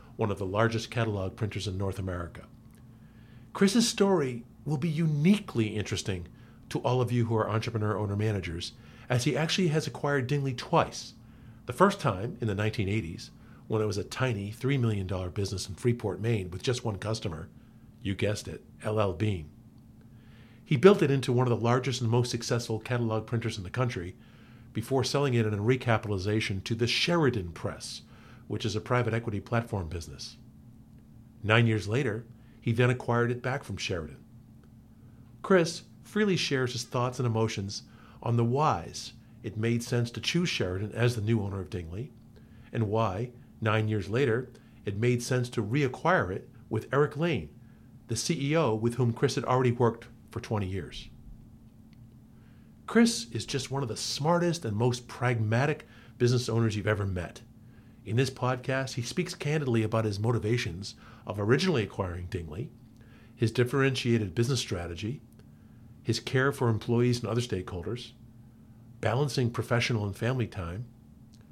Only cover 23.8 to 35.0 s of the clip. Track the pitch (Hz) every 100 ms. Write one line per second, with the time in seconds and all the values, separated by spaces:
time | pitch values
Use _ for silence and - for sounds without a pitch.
23.8 | 123 98 87 - - - - - - 110
24.8 | - 131 - 143 143 120 107 104 110 131
25.8 | 123 107 101 98 101 110 107 95 - 113
26.8 | 120 - - 170 139 110 87 82 98 78
27.8 | - - - - - - - 107 113 107
28.8 | - 123 113 113 117 101 - 117 117 101
29.8 | 80 87 80 69 - - - - - -
30.8 | - - - - - - 101 113 117 107
31.8 | 101 120 131 110 - - - - 120 110
32.8 | 123 123 - 120 120 123 127 135 - 95
33.8 | - 87 76 - - - - - - -
34.8 | - -